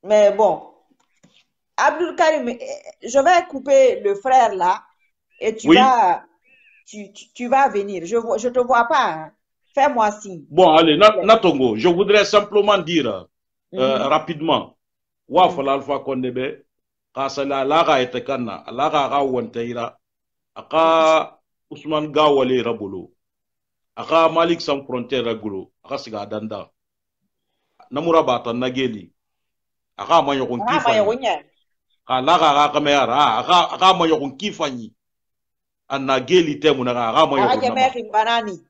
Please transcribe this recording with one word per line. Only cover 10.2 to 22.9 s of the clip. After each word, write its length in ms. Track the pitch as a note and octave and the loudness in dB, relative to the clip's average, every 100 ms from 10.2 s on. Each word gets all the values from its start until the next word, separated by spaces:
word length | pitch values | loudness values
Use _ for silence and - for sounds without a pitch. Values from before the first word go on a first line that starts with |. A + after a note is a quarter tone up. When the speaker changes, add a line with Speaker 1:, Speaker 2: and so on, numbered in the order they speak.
| G3+ F3 - | -14 -18 -4
Speaker 2:
Bon, 220 | D3+ F3+ | 4 6
allez, 220 | D#3+ E3 D3+ | 6 4 6
Na-, 220 | G#3+ G#3 | 4 4
Speaker 1:
Ok. 60 | |
Speaker 2:
Natongo, 520 | F#3 A3 F#3 C#3 B2+ G#2+ | 4 4 4 2 0 2
je 120 | D#3 | 0
voudrais 360 | F3 F#3+ G#3 | 0 2 2
simplement 540 | G3+ G#3 G3+ G#3 G3+ G3 | 4 0 2 0 2 0
dire, 480 | D#3+ E3+ A#2+ F#2+ - _ _ _ _ | 0 -2 -2 -6 -12 _ _ _ _
euh, 240 | - C3 C3 | -4 -2 0
Speaker 1:
Mhm. 40 | C3+ | 0
Speaker 2:
rapidement. 680 | D3+ D#3+ D3+ D#3+ C3 - _ _ _ _ _ _ | 0 -2 -8 -2 -2 -2 _ _ _ _ _ _
Wa 200 | D3+ F3+ | 2 2
Speaker 1:
Mhm. 60 | F3 | 0
Speaker 2:
fala 160 | C3+ | -4
Alpha 240 | C#3 C3+ C#3 | -4 -4 -6
Condé 320 | C#3 C3 B2+ | -6 -6 -6
be, 340 | B2 B2+ - _ _ _ _ _ | -6 -8 -10 _ _ _ _ _
ka 140 | - C3+ | -8 -8
sala 320 | C#3+ C#3 C#3 | -6 -6 -4
ala 240 | C3+ D#3+ | 0 0
ka 160 | D#3+ C#3 | 2 2
ete 240 | B2 B2 | 0 -6
kanna, 380 | - C3+ A#2 F#2 - | -8 -8 -8 -10 -12
ala 220 | A#2+ D3 | -6 -2
ka 180 | D3 C3+ | -2 -2
ka 120 | C#3 | -2
wonte 340 | C#3 B2 A2+ A#2+ A#2 | -2 -4 -6 -10 -8
ira, 300 | A#2+ A#2 _ _ _ _ _ _ | -8 -10 _ _ _ _ _ _
aka 840 | - - D#3 E3 D#3+ D#3+ D#3+ - _ _ _ _ | -20 -4 0 2 4 4 2 0 _ _ _ _
Ousmane 420 | D3 D3+ D3+ D3+ | -16 -6 -6 -2
Gawale 420 | D3 D3+ C#3 B2+ | 2 4 4 2
ira 180 | B2+ A#2 | 0 -2
bolo, 380 | A2+ G2+ | -6 -10